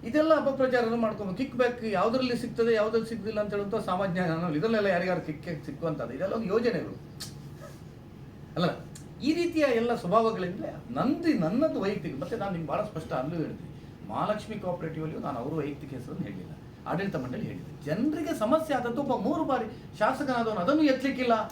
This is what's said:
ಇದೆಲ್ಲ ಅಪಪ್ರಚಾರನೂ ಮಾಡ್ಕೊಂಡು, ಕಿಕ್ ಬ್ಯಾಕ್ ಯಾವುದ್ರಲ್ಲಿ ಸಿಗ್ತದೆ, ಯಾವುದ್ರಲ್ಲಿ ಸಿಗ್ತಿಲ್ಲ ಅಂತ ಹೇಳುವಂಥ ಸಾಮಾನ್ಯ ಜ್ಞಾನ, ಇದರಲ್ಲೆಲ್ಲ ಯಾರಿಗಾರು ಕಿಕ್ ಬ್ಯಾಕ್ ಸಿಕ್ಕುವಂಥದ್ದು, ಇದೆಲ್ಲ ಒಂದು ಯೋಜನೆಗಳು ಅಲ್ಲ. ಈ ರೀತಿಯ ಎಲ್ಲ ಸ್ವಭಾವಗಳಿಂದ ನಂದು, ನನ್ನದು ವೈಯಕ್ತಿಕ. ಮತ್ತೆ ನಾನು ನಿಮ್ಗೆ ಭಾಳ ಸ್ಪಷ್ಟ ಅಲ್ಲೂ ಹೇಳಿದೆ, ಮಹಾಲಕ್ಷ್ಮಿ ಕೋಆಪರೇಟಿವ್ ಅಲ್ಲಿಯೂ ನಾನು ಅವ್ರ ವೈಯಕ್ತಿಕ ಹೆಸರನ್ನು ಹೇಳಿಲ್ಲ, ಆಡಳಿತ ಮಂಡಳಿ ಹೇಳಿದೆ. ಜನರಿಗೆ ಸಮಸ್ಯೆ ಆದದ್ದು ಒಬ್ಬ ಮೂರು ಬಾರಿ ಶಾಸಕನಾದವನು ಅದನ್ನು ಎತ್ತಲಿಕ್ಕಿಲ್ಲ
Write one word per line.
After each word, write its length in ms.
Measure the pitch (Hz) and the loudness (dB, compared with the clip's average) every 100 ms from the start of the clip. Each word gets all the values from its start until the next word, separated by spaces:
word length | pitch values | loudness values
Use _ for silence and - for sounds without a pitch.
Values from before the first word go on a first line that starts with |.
ಇದೆಲ್ಲ 420 | 233 277 311 311 269 | 0 2 6 6 4
ಅಪಪ್ರಚಾರನೂ 500 | 269 254 247 226 233 | 2 4 4 2 2
ಮಾಡ್ಕೊಂಡು, 400 | 220 208 202 180 | 0 0 -4 -2
ಕಿಕ್ 200 | 262 240 | -4 2
ಬ್ಯಾಕ್ 300 | 247 240 220 | 2 2 -2
ಯಾವುದ್ರಲ್ಲಿ 520 | 190 208 254 254 233 | 2 2 2 2 0
ಸಿಗ್ತದೆ, 360 | 226 - 233 | -2 0 4
ಯಾವುದ್ರಲ್ಲಿ 360 | 220 220 226 220 | 6 4 2 0
ಸಿಗ್ತಿಲ್ಲ 300 | 226 196 208 | -4 -2 -2
ಅಂತ 100 | 208 | 0
ಹೇಳುವಂಥ 260 | 202 202 220 | -2 0 -2
ಸಾಮಾನ್ಯ 380 | 202 185 240 | 0 0 2
ಜ್ಞಾನ, 420 | 175 180 160 175 151 | 2 2 2 0 0
ಇದರಲ್ಲೆಲ್ಲ 320 | 220 226 202 | 2 4 4
ಯಾರಿಗಾರು 340 | 175 185 165 | 2 2 0
ಕಿಕ್ 220 | - 151 | -2 -8
ಬ್ಯಾಕ್ 220 | - 156 - | -6 -8 -8
ಸಿಕ್ಕುವಂಥದ್ದು, 480 | 147 160 156 117 | -6 -4 -4 -4
ಇದೆಲ್ಲ 200 | 131 190 | -4 -2
ಒಂದು 140 | - 180 | -2 2
ಯೋಜನೆಗಳು 500 | 214 233 180 107 95 - - - - - - - - - - - - - - - - | 2 4 0 -4 -10 -14 -12 -12 -12 -14 -14 -16 -16 -16 -18 -18 -18 -16 -16 -10 0
ಅಲ್ಲ. 320 | 170 - - - - - | 0 0 -10 -14 -16 -4
ಈ 100 | 254 | 0
ರೀತಿಯ 320 | 330 349 320 285 | 2 2 4 4
ಎಲ್ಲ 260 | 233 240 233 | 4 4 0
ಸ್ವಭಾವಗಳಿಂದ 680 | 175 214 226 185 175 147 - - - | 4 4 4 2 -4 -4 -6 -8 -6
ನಂದು, 480 | 127 208 330 339 226 | 0 2 2 2 4
ನನ್ನದು 420 | 160 226 311 285 | 4 4 2 2
ವೈಯಕ್ತಿಕ. 340 | 196 208 151 135 | -2 -2 -4 -6
ಮತ್ತೆ 160 | 175 220 | -4 -4
ನಾನು 160 | 196 | -4
ನಿಮ್ಗೆ 160 | 175 156 | -4 -2
ಭಾಳ 160 | 160 | -2
ಸ್ಪಷ್ಟ 300 | - 160 151 | -2 -6 -4
ಅಲ್ಲೂ 220 | 147 139 170 | -4 -2 -2
ಹೇಳಿದೆ, 360 | 139 113 - - - - - | -4 -6 -12 -14 -16 -16 -8
ಮಹಾಲಕ್ಷ್ಮಿ 460 | 113 185 208 - 202 | -4 0 -2 -4 -6
ಕೋಆಪರೇಟಿವ್ 480 | 180 170 165 151 | -4 -4 -6 -6
ಅಲ್ಲಿಯೂ 200 | 156 - | -6 -4
ನಾನು 160 | 139 131 | -6 -4
ಅವ್ರ 140 | 127 | -4
ವೈಯಕ್ತಿಕ 360 | 160 147 143 139 | -2 -2 -6 -10
ಹೆಸರನ್ನು 320 | 131 - 185 | -10 -10 -8
ಹೇಳಿಲ್ಲ, 300 | - 98 90 151 - - - | -6 -8 -10 -14 -16 -14 -4
ಆಡಳಿತ 280 | 156 196 143 | -2 -2 -2
ಮಂಡಳಿ 300 | 127 123 113 | -4 -4 -6
ಹೇಳಿದೆ. 400 | 104 - - 143 | -6 -10 -10 -4
ಜನರಿಗೆ 540 | 175 285 311 311 294 | 0 2 0 -2 0
ಸಮಸ್ಯೆ 380 | 214 311 320 262 | 4 2 4 0
ಆದದ್ದು 240 | 240 233 | 0 -2
ಒಬ್ಬ 260 | 277 254 196 | 0 2 2
ಮೂರು 160 | 330 | 2
ಬಾರಿ 540 | 285 254 220 - - - | 2 2 0 -8 -14 2
ಶಾಸಕನಾದವನು 600 | 214 262 277 247 226 214 | 2 2 0 0 0 2
ಅದನ್ನು 240 | 175 302 | 4 6
ಎತ್ತಲಿಕ್ಕಿಲ್ಲ 500 | 294 254 269 254 254 220 - | 6 6 2 0 4 4 2